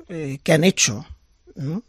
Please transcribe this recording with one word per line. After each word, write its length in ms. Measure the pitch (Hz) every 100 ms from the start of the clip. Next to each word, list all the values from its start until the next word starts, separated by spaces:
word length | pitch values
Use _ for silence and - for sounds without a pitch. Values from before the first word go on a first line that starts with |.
| -
eh, 300 | 165 147 135
qué 120 | -
han 100 | 160
hecho, 400 | 180 - - 110 - - _ _ _
¿no? 280 | - 139 180